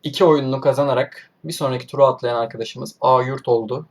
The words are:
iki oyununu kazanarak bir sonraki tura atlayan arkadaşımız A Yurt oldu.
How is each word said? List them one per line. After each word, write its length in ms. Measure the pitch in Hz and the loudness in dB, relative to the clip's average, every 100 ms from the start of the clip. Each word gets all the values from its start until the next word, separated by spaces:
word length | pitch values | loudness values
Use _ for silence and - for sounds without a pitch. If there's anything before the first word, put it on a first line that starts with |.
iki 220 | 156 - | -8 2
oyununu 360 | 180 151 131 131 | 4 4 2 0
kazanarak 680 | 139 131 143 123 - - - _ | 0 0 0 0 -2 -8 -20 _
bir 80 | 160 | -12
sonraki 340 | 160 139 123 - | -6 -4 -4 -6
tura 200 | 139 135 | 2 2
atlayan 300 | 127 123 120 | 2 -4 -2
arkadaşımız 600 | 113 117 113 - 110 _ | -4 -6 -10 -10 -14 _
A 220 | 131 127 | 2 2
Yurt 260 | 127 135 - | 2 -4 0
oldu. 380 | 117 110 131 160 | 0 0 -8 -10